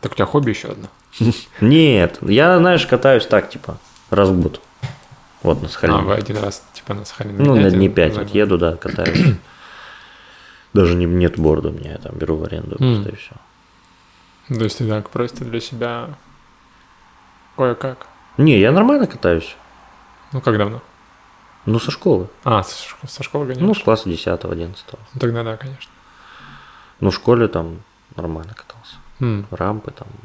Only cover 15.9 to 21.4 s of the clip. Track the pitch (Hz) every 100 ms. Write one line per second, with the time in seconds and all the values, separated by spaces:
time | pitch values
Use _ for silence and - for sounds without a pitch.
15.9 | 117 120 143 _ _ _ _ _ _ _
16.9 | _ _ _ _ _ _ - 131 117 135
17.9 | 127 - _ _ - 151 113 107 165 233
18.9 | 294 220 - 92 85 - - _ _ -
19.9 | _ _ _ - 135 123 107 104 117 -
20.9 | _ _ _ _ _